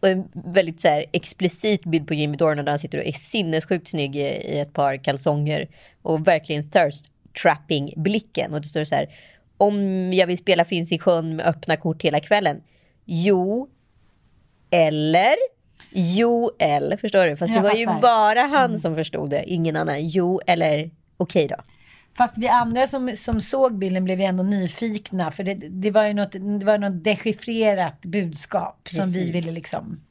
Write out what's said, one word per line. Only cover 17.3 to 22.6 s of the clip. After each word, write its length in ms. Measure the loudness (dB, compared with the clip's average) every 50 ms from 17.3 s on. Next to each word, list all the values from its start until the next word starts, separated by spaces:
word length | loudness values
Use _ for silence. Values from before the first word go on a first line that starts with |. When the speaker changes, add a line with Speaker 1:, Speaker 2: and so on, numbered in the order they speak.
| 2
Speaker 1:
Fast 160 | 0 -2 0 2
Speaker 2:
Jag 80 | 4 4
Speaker 1:
det 60 | 4
var 80 | 2
ju 100 | 2 2
Speaker 2:
fattar. 140 | 0 0 4
Speaker 1:
bara 400 | 4 4 6 6 4 4 4 4
han 300 | 2 4 4 2 2 2
Speaker 2:
Mm. 100 | 0 -2
Speaker 1:
som 140 | -4 -4 -2
förstod 360 | -2 -4 -4 -4 -6 -4 -2
det, 140 | -2 -2 -2
ingen 320 | -2 -2 0 0 0 0
annan. 320 | 0 0 0 -2 -2 -4 -2
Jo, 320 | 0 0 2 2 0 0 2
eller 440 | 2 2 2 4 2 2 0 -2 -6 -12 _ _ _ _
okej 320 | _ -6 0 2 0 0 0
då. 80 | -2 -10 -12 _ -20 _ _ _ -20 -20 _ _ _
Speaker 2:
Fast 220 | 0 0 0 0 -4
vi 100 | 0 2
andra 380 | 2 2